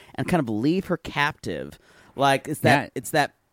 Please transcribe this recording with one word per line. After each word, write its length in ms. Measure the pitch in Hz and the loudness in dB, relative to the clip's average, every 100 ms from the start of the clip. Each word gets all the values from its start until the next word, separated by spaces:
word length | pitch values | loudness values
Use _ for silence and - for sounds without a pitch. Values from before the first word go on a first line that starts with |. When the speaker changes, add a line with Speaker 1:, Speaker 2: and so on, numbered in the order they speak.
| - - | -10 -8
Speaker 1:
and 100 | 127 | 0
kind 120 | 175 | 0
of 80 | 120 | 0
leave 380 | 107 139 185 - | 0 0 0 0
her 100 | 170 | -4
captive. 840 | - - 147 - 113 78 69 - _ _ - - | -4 -2 -2 -2 -6 -6 -8 -14 _ _ -16 0
Like, 300 | 139 139 - | 2 2 0
it's 120 | 151 | 0
that, 220 | 160 147 | 2 2
Speaker 2:
Yeah. 40 | 117 | 0
Speaker 1:
it's 160 | - - | -8 -2
that 240 | 156 135 - _ | 0 0 -4 _